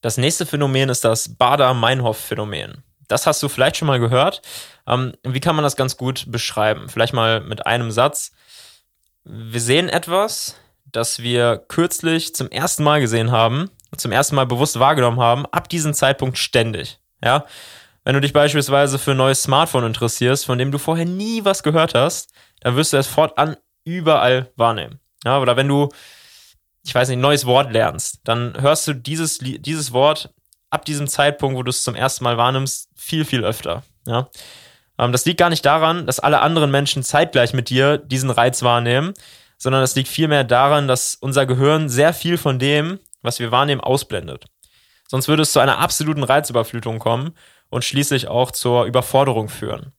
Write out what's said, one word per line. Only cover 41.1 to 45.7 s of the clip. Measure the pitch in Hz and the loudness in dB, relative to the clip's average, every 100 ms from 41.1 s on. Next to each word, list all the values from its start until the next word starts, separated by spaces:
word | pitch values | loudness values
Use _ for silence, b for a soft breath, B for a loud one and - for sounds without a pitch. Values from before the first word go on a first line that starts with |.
| - | -6
unser | 131 135 131 | -2 0 0
Gehirn | 127 139 156 156 | 2 4 2 0
sehr | 120 156 | 2 2
viel | 170 165 170 | 2 -2 -2
von | 151 131 | -2 -2
dem, | 135 147 156 196 _ _ | 0 0 -2 -8 _ _
was | 117 - | -8 -6
wir | 120 | -2
wahrnehmen, | 123 143 139 | 0 0 -2
ausblendet. | - 135 - 92 80 67 - _ b b b b b | -2 -2 -2 -10 -10 -16 -18 _ b b b b b
Sonst | 131 131 | -6 0
würde | 151 | 2
es | 156 | 4
zu | 147 | 4
einer | 135 | 4